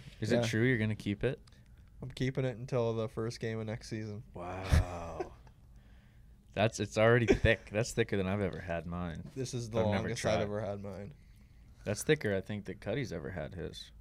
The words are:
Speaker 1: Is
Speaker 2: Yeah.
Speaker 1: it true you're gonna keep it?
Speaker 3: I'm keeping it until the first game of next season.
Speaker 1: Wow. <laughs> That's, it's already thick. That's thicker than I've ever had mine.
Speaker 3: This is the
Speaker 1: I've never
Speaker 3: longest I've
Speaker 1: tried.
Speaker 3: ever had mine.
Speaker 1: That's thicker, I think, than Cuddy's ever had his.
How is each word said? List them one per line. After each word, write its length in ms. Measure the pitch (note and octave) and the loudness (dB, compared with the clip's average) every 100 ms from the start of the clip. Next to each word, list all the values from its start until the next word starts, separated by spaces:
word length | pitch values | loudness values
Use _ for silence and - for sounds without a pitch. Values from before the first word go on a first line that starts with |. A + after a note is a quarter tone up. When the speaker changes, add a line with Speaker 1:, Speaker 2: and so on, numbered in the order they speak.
| - - | -18 -6
Speaker 1:
Is 120 | G#2+ | 2
Speaker 2:
Yeah. 80 | A#2+ | 2
Speaker 1:
it 60 | A#2 | 4
true 160 | A2 | 4
you're 140 | B2 A#2+ | 4 4
gonna 160 | A2 G#2 | 2 0
keep 260 | G2+ G2+ | -2 0
it? 140 | A#2+ - - - - - - - | 0 -2 -10 -20 -20 -20 -20 -12
Speaker 3:
I'm 80 | C3 | -12
keeping 340 | - B2+ C3+ | -2 0 0
it 120 | C3 A2 | -2 -2
until 380 | C3 B2+ A#2 | -2 0 2
the 140 | A2+ A2 | 0 -2
first 320 | - A2+ - | -2 -4 -4
game 180 | A2+ A2 | -4 -4
of 60 | A2 | -4
next 220 | A2+ - | -6 -6
season. 340 | A2 A2 G#2 - | -6 -6 -8 -12
Speaker 1:
Wow. 1000 | - F2 F#2 F#2+ - F2+ F2 - - - | -10 -8 -6 4 4 4 -4 -8 -8 -10
<laughs> 60 | - - - - - - - - - - - - | -12 -20 -20 -20 -20 -20 -20 -20 -20 -20 -20 -6
That's, 260 | F#2+ A2 - | 0 2 0
it's 180 | G#2 G#2+ | -2 4
already 280 | A2+ A#2+ A2+ | 6 8 6
thick. 420 | B2+ A#2 A2 - | 6 6 4 2
That's 200 | G2+ A#2+ | -2 0
thicker 240 | - A2+ G2+ | 0 2 2
than 100 | F#2 | 0
I've 140 | G2+ | 0
ever 180 | F#2 D#2 | -2 -4
had 260 | F2 E2+ E2+ | -4 -4 -4
mine. 360 | F2 F2 E2 - C3+ | -6 -6 -8 -10 -8
Speaker 3:
This 180 | B2 | -6
is 160 | B2 A#2 | -6 -2
the 80 | A2+ | 0
Speaker 1:
I've 80 | G#2+ | 2
never 100 | G2 | 2
Speaker 3:
longest 280 | F2+ A#2 A2+ | 0 0 2
I've 60 | |
Speaker 1:
tried. 80 | G#2+ | 2
Speaker 3:
ever 180 | G#2 G#2 | 0 -2
had 220 | G2 G2+ | -4 -6
mine. 300 | G2+ F#2 G2+ - - - - - - - | -8 -10 -12 -14 -20 -20 -20 -20 -20 -8
Speaker 1:
That's 180 | G2 G#2+ | -4 -2
thicker, 320 | - D3+ G#2 | 2 2 2
I 60 | F#2+ | 0
think, 240 | - G#2 | -2 -6
than 140 | G2 - | -6 -8
Cuddy's 340 | G#2 F#2+ F#2 | -4 -4 -4
ever 180 | E2+ C2+ | -6 -6
had 240 | F2+ D2 | -6 -8
his. 360 | E2+ D#2 - - - | -8 -8 -10 -16 -18